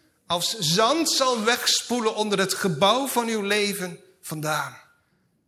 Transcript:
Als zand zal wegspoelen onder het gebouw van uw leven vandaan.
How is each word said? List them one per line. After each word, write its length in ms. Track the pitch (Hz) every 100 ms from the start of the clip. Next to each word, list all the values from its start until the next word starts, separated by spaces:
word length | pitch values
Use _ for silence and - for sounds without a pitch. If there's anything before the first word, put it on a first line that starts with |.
| _ _ -
Als 320 | 175 170 226
zand 520 | 156 180 226 320 320
zal 340 | - 262 240
wegspoelen 720 | 214 240 - - - 240 220
onder 240 | 208 214 196
het 160 | 185
gebouw 520 | - 196 147 196 247 269
van 220 | 240 233
uw 120 | 220
leven 600 | 202 208 202 180 180 170 - _
vandaan. 580 | - 156 151 151 139 123 - _ _ _ _ _